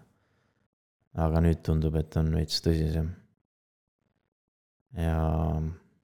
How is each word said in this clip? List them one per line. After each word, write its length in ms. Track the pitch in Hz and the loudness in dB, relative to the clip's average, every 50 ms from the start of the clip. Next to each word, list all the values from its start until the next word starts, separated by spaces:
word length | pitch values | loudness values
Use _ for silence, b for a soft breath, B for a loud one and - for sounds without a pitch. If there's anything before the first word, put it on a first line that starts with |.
| - _ _ _ _ _ _ _ _ _ _ _ _ _ _ _ _ _ _ _ _ _ - | -20 _ _ _ _ _ _ _ _ _ _ _ _ _ _ _ _ _ _ _ _ _ -4
Aga 240 | 82 82 80 80 82 | 0 0 2 2 4
nüüd 200 | 85 85 82 - - | 4 4 2 0 0
tundub, 320 | - 80 78 78 80 78 | 0 0 0 0 0 0
et 220 | 78 78 - - | -2 -2 -2 -2
on 160 | 82 80 80 78 | -2 0 0 0
veits 260 | 80 80 - - - | -2 -2 -2 -4 -2
tõsisem. 460 | - 85 82 78 78 78 80 80 80 82 87 - - _ _ _ _ _ _ _ _ _ _ _ _ _ _ _ _ _ _ _ _ _ _ _ _ _ _ _ _ _ _ _ _ _ | 0 0 0 2 0 0 -2 -2 -4 -4 -8 -12 -18 _ _ _ _ _ _ _ _ _ _ _ _ _ _ _ _ _ _ _ _ _ _ _ _ _ _ _ _ _ _ _ _ _
Ja, 300 | - 87 82 82 80 80 80 80 80 80 80 80 80 78 78 80 85 - - _ _ _ | -6 -2 0 0 2 2 2 2 2 2 0 0 0 -2 -2 -4 -6 -10 -16 _ _ _